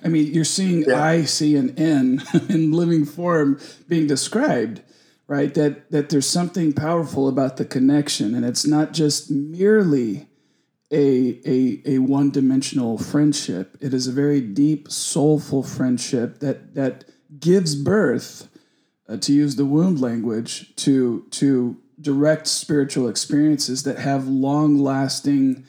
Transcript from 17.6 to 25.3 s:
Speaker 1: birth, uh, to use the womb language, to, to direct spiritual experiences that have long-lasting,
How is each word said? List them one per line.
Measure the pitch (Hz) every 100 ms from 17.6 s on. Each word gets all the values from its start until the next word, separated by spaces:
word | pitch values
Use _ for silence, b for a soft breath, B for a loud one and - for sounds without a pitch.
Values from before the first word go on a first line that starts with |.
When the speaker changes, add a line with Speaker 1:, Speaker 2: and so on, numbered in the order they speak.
| 170
Speaker 1:
birth, | 143 143 208 160 120 - - - b b b b b -
uh, | 113
to | -
use | 143 147 135
the |
womb | 139 147 185 160
language, | 127 117 113 110 117 - - -
to, | - 135 123 113 -
to | - 143 131 123 - _ -
direct | 147 139 151 156 -
spiritual | - - 151 139 - 123
experiences | 104 - 147 151 143 123 131
that | 135 123
have | 147 139 131
long-lasting, | 135 135 147 151 143 139 135 139 - 143